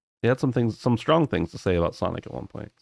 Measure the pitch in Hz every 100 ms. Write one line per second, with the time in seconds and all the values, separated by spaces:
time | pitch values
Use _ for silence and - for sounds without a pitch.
0 | _ _ 113 131 135 123 117 104 - 117
1 | - 160 151 87 82 - - 87 82 -
2 | 90 85 - - - - - _